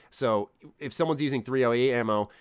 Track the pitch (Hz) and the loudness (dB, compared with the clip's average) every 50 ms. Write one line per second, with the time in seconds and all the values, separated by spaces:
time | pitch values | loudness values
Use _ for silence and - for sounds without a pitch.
0 | - - - - 135 117 110 101 101 - _ _ - 147 - - 151 131 - - | -20 -18 -10 -4 0 0 0 0 -2 -4 _ _ -20 -20 -18 -12 -12 -10 -2 -2
1 | 165 160 160 139 151 143 139 127 107 123 131 135 127 117 117 120 127 135 123 120 | 0 0 0 -2 -2 -2 -2 -2 -4 -2 0 2 2 4 4 2 2 2 2 2
2 | 117 110 107 104 104 - - - | 0 0 0 0 0 -2 -6 -20